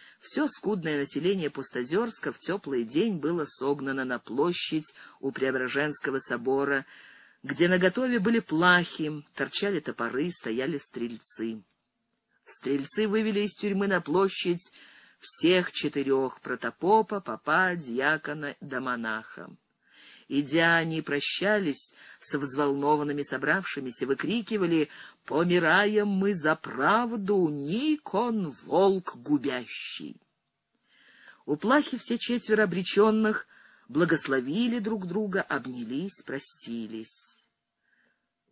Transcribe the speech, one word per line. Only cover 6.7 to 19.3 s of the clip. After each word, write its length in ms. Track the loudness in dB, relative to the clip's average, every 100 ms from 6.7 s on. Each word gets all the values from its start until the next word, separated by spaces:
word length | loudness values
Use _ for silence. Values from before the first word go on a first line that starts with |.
| -2 -4 -18 -20 -20 -20 _
где 240 | -6 2 4
наготове 500 | 4 4 2 0 2
были 220 | 4 2
плахи, 840 | 2 4 6 6 4 -4 -4 -6 -10 -6
торчали 420 | -2 0 0 -2
топоры, 540 | -4 -6 -4 -2 -2
стояли 460 | -4 -4 -2 -2 -4
стрельцы. 840 | -6 -6 -6 -4 -2 0 -2 -6 _ _ _ _ _ _ _ _
Стрельцы 640 | -12 -8 -2 -2 0 0 2
вывели 360 | 2 2 0
из 120 | -2
тюрьмы 320 | -2 -2 0 2
на 140 | 0
площадь 720 | 2 2 2 0 -2 -2 -4 -10 -20 -20 -20 _
всех 500 | -2 2 4 4 2
четырех: 680 | -2 -2 -2 0 0 0 -6
протопопа, 800 | -8 -6 -6 -2 2 4 2 -4
попа, 560 | -6 -6 0 2 2 -2
диакона 800 | -4 0 0 0 -4 -8 -8 -10
да 200 | -10 -6
монаха. 680 | -4 -4 -4 -6 -10